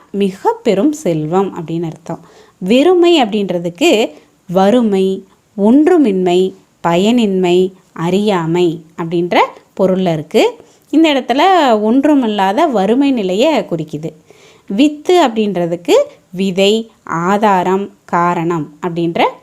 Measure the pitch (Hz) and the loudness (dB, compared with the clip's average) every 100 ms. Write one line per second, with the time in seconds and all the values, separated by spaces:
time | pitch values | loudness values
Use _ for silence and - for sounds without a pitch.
0 | - 202 196 190 - 453 - 190 269 294 | -8 -4 -4 -2 -4 -2 -2 0 0 -2
1 | 185 160 151 180 190 175 160 165 170 - | -4 -4 -2 -2 -2 -6 -8 -6 -8 -10
2 | - 170 - - - _ 185 247 320 370 | -14 -14 -14 -20 -20 _ 0 2 4 4
3 | 339 339 233 214 196 180 175 170 339 220 | 4 2 0 -2 -4 -4 -6 -2 0 2
4 | 247 - _ _ _ 180 196 247 226 196 | 0 -6 _ _ _ 0 2 2 0 0
5 | 190 190 - _ _ - 202 269 311 359 | -2 -4 -10 _ _ -2 2 4 4 4
6 | 254 190 180 175 190 - _ _ 170 170 | 2 2 2 2 0 -4 _ _ -2 2
7 | 202 247 214 190 185 180 185 185 _ - | 2 2 0 0 2 2 0 -4 _ -8
8 | 170 190 208 185 160 170 180 160 - - | -4 0 0 -2 -2 0 0 -2 -12 -12
9 | 165 170 175 220 523 - _ - 190 185 | -6 -4 -2 0 -2 -4 _ -4 -2 0
10 | 185 160 160 220 392 480 - _ _ 285 | -2 -4 -2 0 0 -2 -16 _ _ 2
11 | 320 277 254 254 349 370 277 220 214 254 | 2 0 -2 0 2 4 2 2 2 2
12 | 302 285 233 208 190 214 330 220 196 240 | 2 2 0 -2 -2 0 0 0 0 0
13 | 277 254 190 185 294 285 190 165 151 151 | 0 0 -2 0 0 0 -2 -6 -8 -10
14 | 160 - _ - - _ _ 202 294 302 | -10 -14 _ -20 -20 _ _ 0 0 0
15 | 302 359 285 226 208 180 170 175 175 440 | 0 2 2 0 -2 -2 -4 -4 0 0
16 | 571 - _ 180 196 185 196 220 226 _ | 0 -6 _ -6 -4 0 0 0 -4 _
17 | - 165 175 202 214 190 180 190 202 - | -10 -6 -2 0 2 0 0 -2 -4 -12
18 | - 180 175 175 165 170 147 - 180 165 | -6 -2 0 0 -2 -4 -6 -8 -8 -4
19 | 170 170 440 - | -4 0 -2 -2